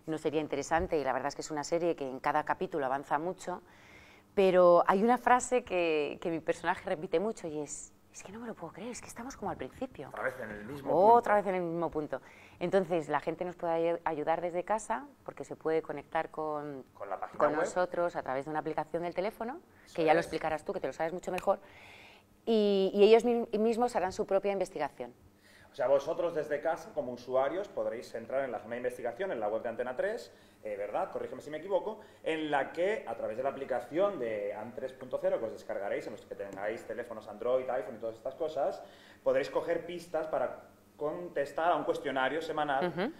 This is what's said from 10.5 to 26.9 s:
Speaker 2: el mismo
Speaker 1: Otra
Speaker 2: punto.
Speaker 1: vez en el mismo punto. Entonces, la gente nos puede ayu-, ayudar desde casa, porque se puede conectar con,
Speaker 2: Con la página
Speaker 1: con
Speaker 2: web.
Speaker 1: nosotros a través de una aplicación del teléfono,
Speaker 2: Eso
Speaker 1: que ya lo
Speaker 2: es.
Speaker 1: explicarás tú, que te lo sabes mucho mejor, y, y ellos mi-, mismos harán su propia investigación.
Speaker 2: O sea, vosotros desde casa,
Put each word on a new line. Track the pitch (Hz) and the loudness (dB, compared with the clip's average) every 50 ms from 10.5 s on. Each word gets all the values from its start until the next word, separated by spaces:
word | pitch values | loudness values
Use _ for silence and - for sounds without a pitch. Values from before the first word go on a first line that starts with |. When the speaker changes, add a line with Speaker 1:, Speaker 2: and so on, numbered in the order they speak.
Speaker 2:
el | 107 104 104 | -10 -10 -10
mismo | 107 143 143 135 147 143 | -10 -10 -8 -2 2 4
Speaker 1:
Otra | 160 190 214 233 240 240 233 208 | 6 8 10 10 8 8 6 4
Speaker 2:
punto. | |
Speaker 1:
vez | 208 190 202 | 2 2 2
en | 185 185 175 | -2 -2 -2
el | 170 | -2
mismo | 165 170 165 156 | -2 -2 -2 -2
punto. | - 151 151 143 - 127 - - - - - - - - | -2 -4 -4 -4 -6 -10 -10 -12 -20 -20 -20 -20 -10 -6
Entonces, | 180 175 156 196 190 156 180 165 151 139 | -2 2 4 4 4 4 0 -2 0 0
la | 147 143 | 0 0
gente | - - 165 - 185 | 0 -2 -4 -4 -6
nos | 180 170 | -8 -8
puede | - - 170 165 165 165 165 170 | -4 -2 0 0 2 2 2 0
ayu-, | 170 - | 0 -2
ayudar | 160 165 147 151 151 160 160 | -4 -2 -2 0 0 0 0
desde | 165 180 160 180 175 | 0 -2 -2 -2 -2
casa, | - 208 220 - - 226 247 277 285 269 _ - | 0 -2 -2 0 -2 -4 -4 -6 -10 -20 _ -16
porque | - - - 143 | -14 -12 -12 -10
se | - 147 | -10 -10
puede | - - 156 160 160 | -4 0 2 2 2
conectar | 156 - 151 143 143 - - 160 160 - | 0 -2 -6 -8 -8 -4 -2 -2 -2 -2
con, | - - 156 156 151 147 147 147 143 131 127 - - | -4 -6 -4 -4 -4 -4 -6 -6 -10 -10 -14 -16 -16
Speaker 2:
Con | - 104 101 | -14 -10 -8
la | 95 - | -6 -6
página | - - - - | -8 -6 -2 2
Speaker 1:
con | 151 147 | 2 2
Speaker 2:
web. | 147 151 | 4 2
Speaker 1:
nosotros | 170 214 226 180 180 175 - 175 175 175 - 160 | 0 0 0 0 0 0 0 0 -2 0 -2 -4
a | - | -4
través | - 131 135 139 | -4 -4 -4 -4
de | 156 | -4
una | 156 156 | -4 -4
aplicación | 147 156 156 160 151 - - 165 170 | -2 -2 -2 -4 -4 -4 -4 -4 -4
del | 175 160 | -4 -4
teléfono, | - 185 214 - - 233 226 277 349 - - - - - | -2 -4 -4 -4 -6 -8 -8 -8 -10 -14 -20 -20 -20 -20
Speaker 2:
Eso | - - | -10 -2
Speaker 1:
que | - 151 | 2 4
ya | 156 151 | 6 6
lo | 170 | 6
Speaker 2:
es. | 165 | 4
Speaker 1:
explicarás | - 160 160 - 160 156 151 - | 0 -4 -4 -4 -2 -4 -4 -4
tú, | - 196 | -6 -8
que | 180 | -4
te | - 139 | -4 -6
lo | 135 | -4
sabes | - 160 165 170 | -2 -4 -2 -4
mucho | 180 - - | -4 -6 -6
mejor, | 180 180 - - 190 196 - - - - - - - - - - - - - _ - _ - | -6 -2 2 2 0 0 0 -16 -20 -20 -20 -20 -20 -20 -20 -20 -20 -20 -20 _ -20 _ 0
y, | - 233 220 208 208 202 196 190 190 - | 2 4 6 6 6 6 4 4 4 8
y | 202 202 | 8 10
ellos | 208 220 233 226 | 10 10 10 8
mi-, | 240 240 233 233 - - 208 | 6 2 2 0 -2 0 2
mismos | 214 233 233 208 247 240 - | 2 2 2 2 0 0 0
harán | 214 170 185 | 0 -2 -2
su | 185 - 202 | -2 -4 -2
propia | - 196 196 190 202 | 2 2 2 2 2
investigación. | 196 196 185 175 - 151 147 135 - - 127 120 123 _ - - _ _ _ - - - - - | 0 0 -2 -2 -2 -4 -4 -4 -4 -8 -12 -12 -12 _ -20 -20 _ _ _ -20 -20 -20 -20 -14
Speaker 2:
O | - | -6
sea, | - 131 127 | -2 2 6
vosotros | 139 139 139 156 170 170 175 170 170 | 6 6 4 2 -2 0 0 0 0
desde | 151 - - 147 139 | 0 -2 -2 -2 0
casa, | - 165 165 - - 220 | 0 0 -2 -2 -4 -8